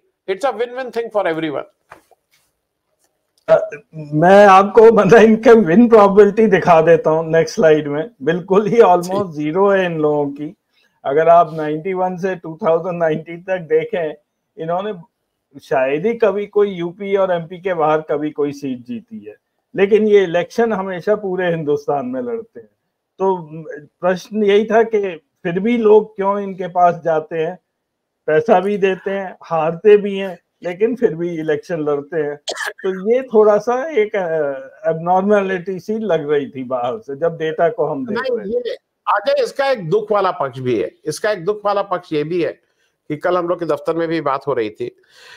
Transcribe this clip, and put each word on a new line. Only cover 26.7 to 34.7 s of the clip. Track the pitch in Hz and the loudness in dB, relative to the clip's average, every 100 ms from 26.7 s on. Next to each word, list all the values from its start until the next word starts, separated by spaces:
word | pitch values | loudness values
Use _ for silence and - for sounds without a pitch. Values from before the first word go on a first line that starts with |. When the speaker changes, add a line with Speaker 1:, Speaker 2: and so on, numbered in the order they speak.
| 180 175 170 156 | 2 2 2 -2
Speaker 2:
जाते | 156 156 165 | -2 -2 -6
हैं, | 160 180 _ _ _ _ _ _ - | -6 -8 _ _ _ _ _ _ -2
पैसा | 156 156 185 | 0 2 2
भी | 190 208 | 0 0
देते | 190 185 - | -2 -2 -6
हैं, | 196 190 - | -6 -8 -14
हारते | - 165 156 170 214 208 | -6 -4 -4 0 4 4
भी | 202 196 | 4 -6
हैं, | 196 175 _ _ | -8 -10 _ _
लेकिन | - 180 220 240 | -10 -4 -2 0
फिर | 247 160 | -2 -2
भी | 170 165 | -6 -6
इलेक्शन | 156 147 - 170 | -4 -4 -4 -6
लड़ते | 151 147 143 165 | -4 -4 -4 -6
हैं। | 147 147 - - - | -6 -8 -12 -10 -12
तो | - 196 190 190 | -8 -8 -4 -2
ये | 247 | -2
थोड़ा | 262 226 208 208 | 0 2 4 2
सा | 208 247 311 | 0 -4 -2
एक, | 294 214 214 | -2 -2 -2
अ, | 175 160 143 135 135 | -4 -2 -4 -6 -12